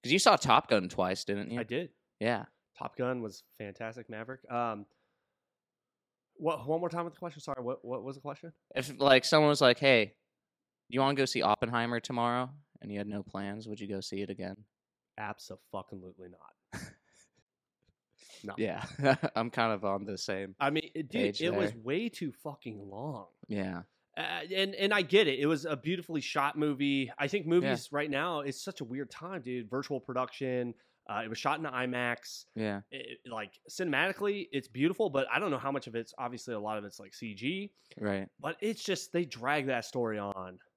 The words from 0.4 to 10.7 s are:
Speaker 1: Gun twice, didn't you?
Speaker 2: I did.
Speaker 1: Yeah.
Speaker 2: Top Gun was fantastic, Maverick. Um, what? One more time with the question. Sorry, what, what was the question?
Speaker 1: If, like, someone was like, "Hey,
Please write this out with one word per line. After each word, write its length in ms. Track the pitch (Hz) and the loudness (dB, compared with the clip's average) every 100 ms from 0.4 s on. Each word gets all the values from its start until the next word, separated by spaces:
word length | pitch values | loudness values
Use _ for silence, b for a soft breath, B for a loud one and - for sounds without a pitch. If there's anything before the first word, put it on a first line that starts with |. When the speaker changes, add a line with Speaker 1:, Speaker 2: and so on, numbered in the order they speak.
| 135 123 - | 8 6 8
Speaker 1:
Gun 200 | 110 90 | 2 4
twice, 340 | - 92 95 | 0 0 0
didn't 280 | - 101 107 | -2 -4 -2
you? 80 | 117 | -6
Speaker 2:
I 20 | |
did. 280 | 110 123 175 _ _ _ | -4 -6 -6 _ _ _
Speaker 1:
Yeah. 280 | 110 113 - _ _ - | 0 0 -4 _ _ -10
Speaker 2:
Top 200 | - - | -10 -4
Gun 260 | 123 127 | -4 -2
was 220 | 110 98 _ _ | -6 -12 _ _
fantastic, 500 | 104 95 113 120 110 | -14 -10 -10 -10 -12
Maverick. 300 | 107 117 131 - | -12 -12 -14 -6
Um, 360 | 120 120 104 101 _ _ _ _ _ _ _ _ _ _ _ _ _ _ | -2 -2 -2 -10 _ _ _ _ _ _ _ _ _ _ _ _ _ _
what? 320 | - 160 156 123 | -6 -4 -4 -2
One 140 | 160 | -2
more 80 | 175 | -2
time 160 | 165 | -4
with 100 | 170 | -6
the 40 | 170 | -8
question. 220 | 175 151 | -14 -12
Sorry, 220 | 147 135 | -10 -8
what, 220 | 123 131 | -6 -8
what 180 | 117 123 | -8 -8
was 140 | 120 139 | -8 -12
the 40 | |
question? 300 | 143 143 170 - _ | -12 -12 -16 -20 _
Speaker 1:
If, 240 | 131 127 123 | -6 -6 4
like, 260 | 139 131 | 10 10
someone 240 | - 156 151 | 10 8 8
was 100 | 143 | 8
like, 180 | 131 120 | 8 8
"Hey, 360 | 139 123 101 _ _ _ _ _ _ | 8 8 6 _ _ _ _ _ _